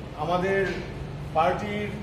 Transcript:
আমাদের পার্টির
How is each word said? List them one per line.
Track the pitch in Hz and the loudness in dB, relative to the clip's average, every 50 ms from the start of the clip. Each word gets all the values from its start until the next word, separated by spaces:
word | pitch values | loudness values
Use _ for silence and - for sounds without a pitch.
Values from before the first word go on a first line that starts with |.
| - - - | -10 -10 -6
আমাদের | - 151 165 175 180 180 196 196 196 190 180 170 - - - - - - - - - - - - | -4 0 0 2 2 4 4 4 4 2 2 0 -2 -6 -6 -8 -8 -8 -8 -8 -8 -6 0 2
পার্টির | 156 160 175 180 - 214 208 208 208 208 202 - - | 4 4 4 4 2 0 -2 -2 -2 -2 -4 -4 -6